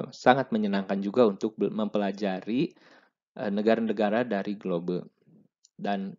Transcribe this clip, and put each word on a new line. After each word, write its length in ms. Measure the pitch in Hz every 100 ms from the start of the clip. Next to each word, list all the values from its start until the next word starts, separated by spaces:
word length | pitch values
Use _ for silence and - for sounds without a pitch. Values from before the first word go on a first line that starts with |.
| - -
sangat 400 | 127 135 127 110
menyenangkan 480 | 104 98 95 101
juga 240 | 101 120 110
untuk 320 | 98 110 -
be-, 80 | 101
mempelajari, 1040 | 104 104 104 98 98 101 92 98 123 170 - - - _ _ _ -
eh, 160 | 107
negara-negara 720 | 101 107 113 113 104 104 110
dari 320 | 123 98 95 101
globe. 480 | 95 85 87 90 - _ _ _ _ _ _ -
Dan 320 | 101 101 98